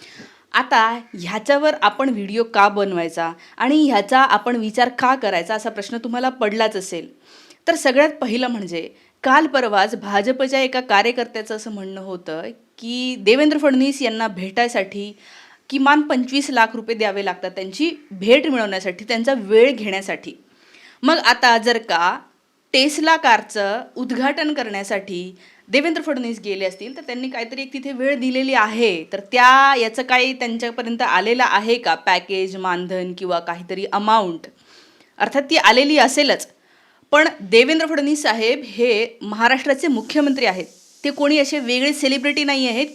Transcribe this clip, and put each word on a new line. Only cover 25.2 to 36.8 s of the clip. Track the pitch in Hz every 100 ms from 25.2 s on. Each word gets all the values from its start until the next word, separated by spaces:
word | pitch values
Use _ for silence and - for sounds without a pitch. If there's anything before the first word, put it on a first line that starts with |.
| 185 185 - _ _
देवेंद्र | 247 320 330
फडणवीस | 302 254 240 220
गेले | 196 190 190
असतील | 185 214 269
तर |
त्यांनी | 285 247 262
काहीतरी | 254 233 262
एक | 269
तिथे | 277 277
वेळ | 254 262 285
दिलेली | 254 254 262
आहे, | 254 214 220 233 175 -
तर | 196
त्या, | 202 247 247 262 277 262
याचं | 226 226
काही | 254 254 254
त्यांच्यापर्यंत | 254 247 226 240 240 226 233
आलेलं | 247 185 202 247 247
आहे | 196 220 240
का | 190 160
पॅकेज, | - 180 180 190 190 190
मानधन | 190 175 180 185 180 180
किंवा | 185 170
काहीतरी | 170 175 175 190 196
अमाऊंट? | 202 208 226 185 165 - _ _ - _ _ _ -
अर्थात | 226 269 277
ती | 320
आलेली | 208 240 285 302
असेलच, | 254 196 285 190 - _ _ _